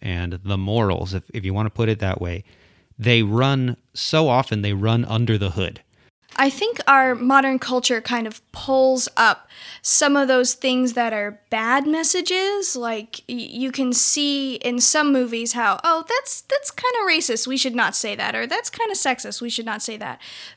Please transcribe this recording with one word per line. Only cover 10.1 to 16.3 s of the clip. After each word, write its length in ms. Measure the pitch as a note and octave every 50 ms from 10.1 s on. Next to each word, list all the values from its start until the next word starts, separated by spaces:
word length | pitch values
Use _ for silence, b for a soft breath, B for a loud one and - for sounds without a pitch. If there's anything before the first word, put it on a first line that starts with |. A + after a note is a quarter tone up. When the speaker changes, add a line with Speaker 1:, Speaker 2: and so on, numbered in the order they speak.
| C#4+
Speaker 2:
of 120 | C#4+ C#4 B3+
those 260 | C4 B3+ B3 B3 -
things 400 | - - C4 B3+ B3+ B3+ B3+ A3+
that 180 | A#3+ A#3+ A3+ A3
are 300 | G#3+ G#3 G#3 G#3+ - _ -
bad 360 | - A3 A3 A3+ B3 C#4+ C#4
messages. 880 | D4+ D#4 D#4+ D#4+ D#4+ - F4+ F4 F4+ F4+ F#4 F#4+ G4 G4+ G4+ G4 - -
Like, 460 | C4 A#3+ A#3 A3+ A3 G#3+ - - - - -
y-, 60 | A#3+
you 360 | A#3+ A3+ - - A3+ C4 C4
can 220 | B3+ - C4+ B3+ A#3+
see 640 | - - - - D4 D4 C#4+ C#4+ C#4 C4+ C4+ B3
in 260 | - - B3 A#3+ B3
some 320 | A#3+ - - D4+ D4+ D4 C#4
movies 400 | B3+ B3+ A#3 A#3 A3+ A#3 A#3 -
how, 260 | A#3+ A#3 G#3 F#3+ F#3+ -
"Oh, 220 | E4 E4 D#4+ D#4+ -
that's, 320 | A#4 C5 C5+ -